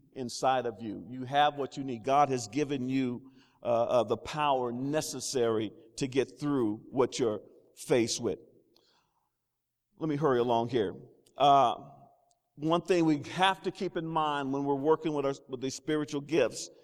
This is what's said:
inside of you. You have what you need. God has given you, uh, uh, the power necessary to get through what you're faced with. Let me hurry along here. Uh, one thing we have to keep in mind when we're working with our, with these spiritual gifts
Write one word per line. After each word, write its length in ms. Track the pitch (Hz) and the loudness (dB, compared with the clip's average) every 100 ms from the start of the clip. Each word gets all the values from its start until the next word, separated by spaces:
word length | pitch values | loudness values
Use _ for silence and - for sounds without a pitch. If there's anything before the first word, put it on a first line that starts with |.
| _ | _
inside 520 | - 123 - 131 131 120 | -12 -10 -4 0 0 -2
of 140 | 110 | -6
you. 240 | 113 98 90 | -8 -10 -10
You 160 | 127 | -12
have 320 | 127 143 147 139 | -4 2 2 2
what 200 | 131 - | -6 -6
you 80 | |
need. 200 | 135 120 | -8 -6
God 240 | 107 139 143 | 0 4 4
has 200 | 131 107 | 2 -4
given 400 | 120 147 143 123 | -4 -2 -2 -2
you, 340 | 135 127 120 - - _ _ | -2 -2 -4 -12 -20 _ _
uh, 40 | - | -2
uh, 360 | 117 117 123 | 0 2 2
the 120 | 110 113 | 2 -2
power 560 | - 151 151 135 123 | -4 -2 0 0 -2
necessary 1000 | 120 135 151 143 131 - 135 117 110 107 - - - | -4 -4 -4 -4 -8 -4 0 2 2 -2 -8 -16 -6
to 100 | 139 | -2
get 320 | 131 120 - | 0 -2 -2
through 420 | 147 143 113 107 - | -2 0 0 -2 -6
what 280 | 123 120 - | 0 0 2
you're 220 | 120 104 - - _ | -2 -2 -8 -20 _
faced 460 | - - 135 117 - | -12 0 2 2 -2
with. 180 | 113 90 - _ _ _ _ _ _ _ _ _ _ _ _ _ _ - | -4 -6 -10 _ _ _ _ _ _ _ _ _ _ _ _ _ _ -10
Let 100 | 160 | -4
me 80 | 143 | 0
hurry 240 | 151 123 | 2 4
along 280 | 120 117 117 | 4 2 2
here. 260 | 120 95 - - _ _ - | 0 0 -4 -16 _ _ 2
Uh, 380 | 143 139 123 - - - - _ _ _ _ - | 6 6 6 2 -10 -20 -20 _ _ _ _ -8
one 260 | 151 170 | 0 0
thing 220 | 170 180 | 2 2
we 180 | 160 147 131 | 4 2 -2
have 280 | 135 190 190 | 0 2 2
to 80 | 190 | -4
keep 260 | - 185 180 | -6 -6 -4
in 100 | 160 | -4
mind 460 | 160 156 143 135 | -2 0 -2 -2
when 120 | 135 | -2
we're 100 | 139 | 0
working 400 | 139 143 156 160 | 0 2 2 2
with 100 | 147 | -2
our, 100 | 139 139 - | -2 -4 -8
with 120 | 131 | -8
these 140 | 135 | -6
spiritual 460 | - - 151 147 147 | -8 -4 -2 -2 -6
gifts 500 | 143 156 117 - - - | -2 2 2 0 -14 -16